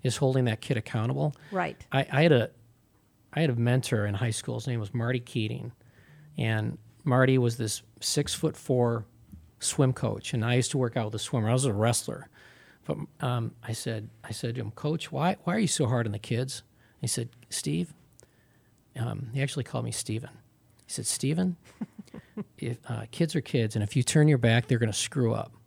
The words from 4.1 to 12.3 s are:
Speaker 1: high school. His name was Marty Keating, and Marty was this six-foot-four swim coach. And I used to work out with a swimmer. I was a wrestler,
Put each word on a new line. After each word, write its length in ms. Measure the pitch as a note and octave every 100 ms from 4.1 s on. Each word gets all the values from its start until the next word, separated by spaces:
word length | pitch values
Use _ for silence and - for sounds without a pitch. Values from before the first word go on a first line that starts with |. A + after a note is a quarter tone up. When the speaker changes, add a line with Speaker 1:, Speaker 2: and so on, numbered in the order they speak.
| G2
Speaker 1:
high 160 | A#2
school. 240 | G#2+ - A#2
His 100 | A2+
name 140 | A#2
was 120 | G2+
Marty 260 | A#2+ A#2 B2+
Keating, 520 | A#2+ A#2+ A2 - A#2+ - - _ - - - -
and 400 | A#2 A2 G#2+ - - _
Marty 340 | - B2+ C3 C3
was 200 | A#2+ A#2+
this 260 | A2 - - -
six-foot-four 1040 | - - D3 - D#3+ - - B2+ A#2+ A#2 A2 _ - - - _
swim 340 | - - C3
coach. 400 | B2+ A#2 G#2 -
And 100 | A#2
I 120 | A2+ B2
used 160 | A#2+
to 60 | C#3
work 180 | B2 B2
out 80 | G#2+
with 100 | A2
a 40 |
swimmer. 300 | - B2+ G#2+
I 40 |
was 120 | B2+ C3+
a 80 |
wrestler, 560 | G2+ A2 A#2 - - -